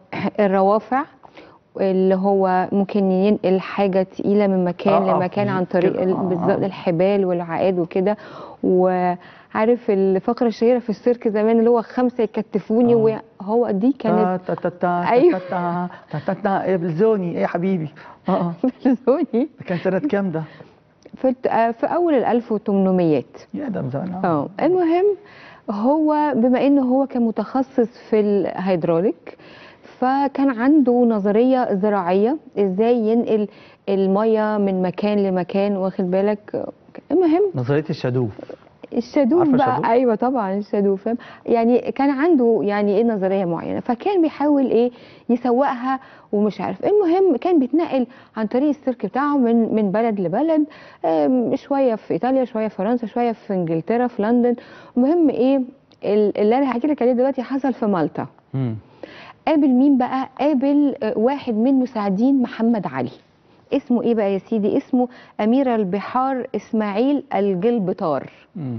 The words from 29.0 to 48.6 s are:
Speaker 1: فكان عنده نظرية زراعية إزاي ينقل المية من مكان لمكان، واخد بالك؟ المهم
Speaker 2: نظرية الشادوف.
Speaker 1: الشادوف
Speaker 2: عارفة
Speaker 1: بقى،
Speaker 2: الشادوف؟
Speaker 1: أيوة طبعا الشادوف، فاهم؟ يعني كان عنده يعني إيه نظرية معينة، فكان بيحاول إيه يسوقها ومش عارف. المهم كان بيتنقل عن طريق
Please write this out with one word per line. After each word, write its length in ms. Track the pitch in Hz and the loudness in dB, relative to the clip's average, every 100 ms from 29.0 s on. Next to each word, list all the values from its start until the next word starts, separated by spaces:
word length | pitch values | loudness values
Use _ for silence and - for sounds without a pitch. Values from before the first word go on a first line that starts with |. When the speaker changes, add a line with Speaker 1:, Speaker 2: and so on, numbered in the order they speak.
| 208 339 - - - - - - - - | 0 -4 -12 -20 -20 -20 -20 -20 -20 -4
Speaker 1:
فكان 500 | 254 269 277 269 277 | -2 0 -2 0 0
عنده 420 | 220 254 311 254 | 2 2 4 4
نظرية 840 | 240 240 214 202 208 254 262 240 | 4 4 2 2 2 4 2 0
زراعية 640 | 196 208 202 170 190 220 302 - - | 0 0 0 2 2 2 0 -6 -2
إزاي 380 | 196 185 226 247 | -2 0 0 2
ينقل 520 | 214 233 - 220 202 - - - - | 2 0 0 0 -2 -8 -20 -16 -4
المية 680 | 196 190 196 226 220 214 214 | 0 2 2 2 0 0 0
من 240 | 196 185 | -2 -2
مكان 420 | 185 170 208 208 | -4 -2 -2 0
لمكان، 540 | 196 185 175 196 202 196 | 0 -2 -2 -2 -2 -2
واخد 340 | 190 185 185 | -4 -4 -2
بالك؟ 540 | 185 202 208 - 120 - - _ - - | 0 0 -2 -6 -8 -8 -14 _ -20 -4
المهم 320 | 339 349 330 415 143 | 0 2 2 0 -2
Speaker 2:
نظرية 300 | 120 143 151 | -2 -2 -2
الشادوف. 400 | 151 131 127 117 - - - - _ - | -6 -2 -2 -2 -6 -18 -20 -20 _ -8
Speaker 1:
الشادوف 460 | 247 226 302 262 330 | -6 -2 0 2 2
Speaker 2:
عارفة 180 | 320 254 | 2 2
Speaker 1:
بقى، 100 | 254 | 2
Speaker 2:
الشادوف؟ 180 | 254 233 | 0 0
Speaker 1:
أيوة 260 | 233 254 214 | 2 2 0
طبعا 420 | 240 269 190 196 | 0 -2 -2 -4
الشادوف، 460 | 208 208 202 196 | -4 0 0 0
فاهم؟ 140 | 220 240 - - - | -4 -8 -10 -14 -2
يعني 340 | 233 226 247 - | 0 2 2 0
كان 180 | - 277 | -2 0
عنده 500 | 262 330 302 233 226 | 0 2 2 4 2
يعني 340 | 202 202 202 196 | 0 0 0 2
إيه 60 | |
نظرية 420 | 233 214 185 196 180 | 0 0 0 0 -2
معينة، 340 | 165 - 185 | -4 -4 -8
فكان 420 | - 233 381 392 | -4 -4 -2 0
بيحاول 440 | 320 - 294 285 262 | 0 0 0 2 2
إيه 200 | 208 240 240 - - - | 2 0 -2 -20 -16 -4
يسوقها 720 | 240 254 240 277 254 254 262 - - - | -2 0 0 0 -2 -4 -6 -8 -20 -6
ومش 300 | 208 208 190 | -2 -2 -2
عارف. 240 | - 190 - | -8 -4 0
المهم 520 | 415 349 359 381 233 | 2 2 2 2 2
كان 220 | 349 349 | 2 2
بيتنقل 480 | 254 311 330 269 240 - - - | 2 0 0 -2 -4 -8 -16 -6
عن 100 | 220 | -2
طريق 220 | 247 | 0